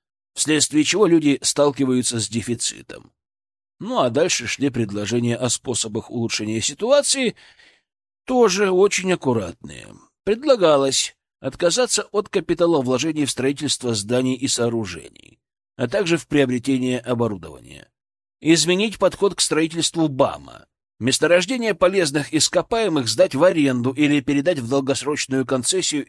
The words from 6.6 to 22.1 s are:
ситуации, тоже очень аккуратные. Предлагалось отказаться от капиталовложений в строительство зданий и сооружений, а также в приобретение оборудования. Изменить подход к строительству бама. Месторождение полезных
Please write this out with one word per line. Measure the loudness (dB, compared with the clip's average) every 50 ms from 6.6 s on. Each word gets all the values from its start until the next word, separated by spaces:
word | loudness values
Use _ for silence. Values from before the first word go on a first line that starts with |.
| -4
ситуации, | -4 -4 -4 0 2 2 2 2 2 0 0 -2 -2 -4 -6 -12 -20 _ _ _ _ _ _ _ _ _ _ _ _ _ _ _
тоже | -2 2 4 4 4 4 2 0 2
очень | 4 4 4 4 2 0 -2 -2 -2
аккуратные. | 0 0 0 0 0 -2 -4 -8 -14 -16 -18 -16 -16 -18 -18 -20 -20 _ _ _ _ _
Предлагалось | -4 -2 0 2 2 2 4 4 4 6 4 4 2 0 -2 -2 -4 -8 _ _ _ _ _
отказаться | -12 -10 -4 -2 0 0 2 2 0 0 -2 -4 -4 -4 -4
от | -4 -4 -2
капиталовложений | -2 -4 -2 -2 0 2 2 4 4 2 2 2 0 0 0 -2 -2 -2 -2
в | -2
строительство | -2 -2 -2 -2 -2 -2 -4 -4 -4 -2 -2 -2 -2
зданий | -2 -2 -2 0 0 0 0 -2
и | -2 -2 -2
сооружений, | -2 0 -2 -2 -2 -2 -4 -6 -8 -12 -14 -16 -20 -20 -20 -20 -20 _ _ _ _ _ _ _ _
а | -6 -4 -2
также | -2 -2 0 0 0
в | -2 -2
приобретение | 0 2 2 2 2 0 -2 0 0 0 0 0 -2 -2 -4
оборудования. | -4 -4 -2 0 0 -2 -2 -6 -10 -14 -16 -18 -20 -20 -20 -20 -20 _ _ _ _ _ _ _ _ _ _ _
Изменить | 2 4 4 4 4 2 2 2 0 -2 0 0
подход | 0 0 2 2 0 0 0
к | 0
строительству | -2 0 0 0 0 0 -2 -2 -4 -2 0 0 0 0
бама. | 2 2 0 0 0 -4 -14 -18 -20 -20 -20 _ _ _ _ _ _ -4
Месторождение | -2 -2 0 2 4 4 4 4 4 2 -2 -2 -2 -2 0
полезных | 2 2 2 4 2 0 0